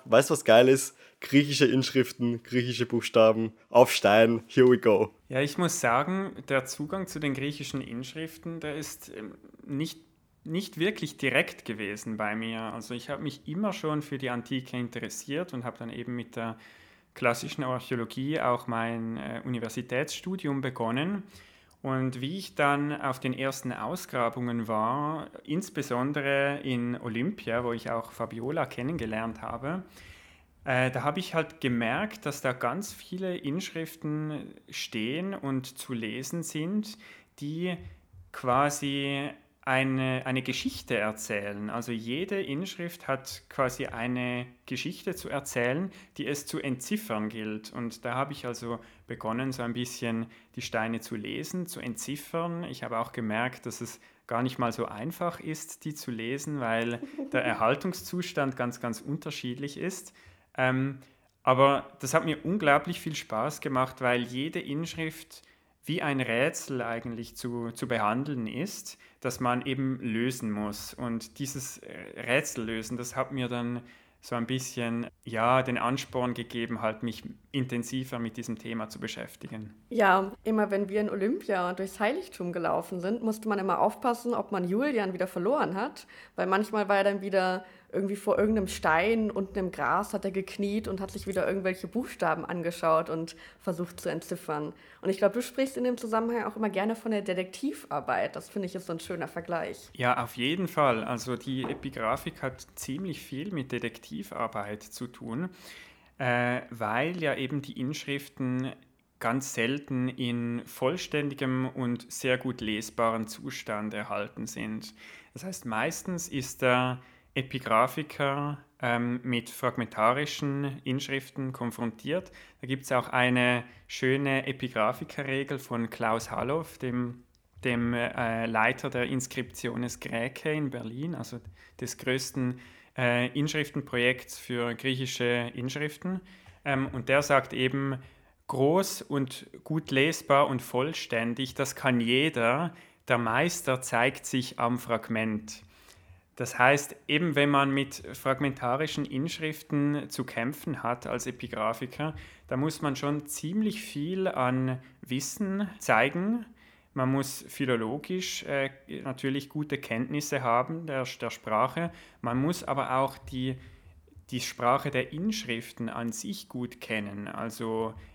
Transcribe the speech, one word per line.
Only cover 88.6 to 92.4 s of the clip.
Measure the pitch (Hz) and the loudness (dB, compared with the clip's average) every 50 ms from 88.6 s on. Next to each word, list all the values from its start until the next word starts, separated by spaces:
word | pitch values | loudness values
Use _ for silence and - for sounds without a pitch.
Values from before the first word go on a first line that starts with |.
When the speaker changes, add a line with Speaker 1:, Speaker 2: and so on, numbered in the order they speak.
| 190 190 | 2 0
Speaker 3:
Stein | - - - 175 156 160 180 214 233 226 220 208 | -2 0 4 4 6 6 6 4 4 2 2 0
und | 196 196 196 190 - 202 | 0 -2 -2 -2 -2 -2
einem | 185 180 | -2 -2
Gras | 170 - 143 120 151 180 208 - - | -2 0 0 2 2 2 2 0 -4
hat | 202 185 | -2 -2
er | 196 | -2
gekniet | 190 196 190 - - - 202 202 202 220 214 - | -2 -2 -4 -4 -4 -2 -2 0 0 0 -2 -2
und | 196 185 | -4 -4
hat | 190 190 | -4 -6
sich | - 196 - 190 | -8 -8 -6 -2
wieder | 190 190 - - | 0 0 2 2
irgendwelche | - 196 185 185 185 185 - 170 | 0 0 0 0 -2 -2 -6 -4
Buchstaben | - 226 269 - - - 185 165 156 165 | -4 -4 -4 -4 -2 0 2 2 2 0